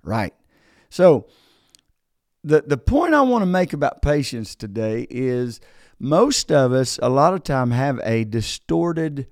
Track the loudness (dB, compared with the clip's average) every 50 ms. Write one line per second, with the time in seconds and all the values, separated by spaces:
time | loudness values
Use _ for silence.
0 | _ -4 -4 -4 -4 -6 _ _ _ _ _ _ _ _ _ _ _ _ -2 4
1 | 6 6 6 4 0 _ _ _ _ _ _ _ _ _ _ _ _ _ _ _
2 | _ _ _ _ _ _ _ _ _ 2 2 2 2 2 -4 -2 _ 0 2 2
3 | 2 4 4 4 4 4 2 2 2 2 2 0 0 -2 -2 -2 -2 -2 -2 -2
4 | 0 0 2 0 0 -4 -6 -8 -10 -10 -12 _ -14 -10 -6 -4 -4 -4 -4 -4
5 | -6 -8 -6 -4 -4 -2 -2 -2 -4 -6 -8 -12 -18 _ _ -20 _ _ _ _
6 | -4 0 2 2 4 2 2 -2 -2 2 2 2 4 4 2 0 0 -2 -4 -2
7 | -2 0 2 4 2 2 2 -2 -4 -4 -2 -2 0 0 0 0 0 -2 -4 -4
8 | -4 -2 -2 -2 -2 -2 -4 -4 -4 -4 -8 -12 _ -4 -2 0 0 -2 -2 -2
9 | -4 -4 -6 -8 -12 -12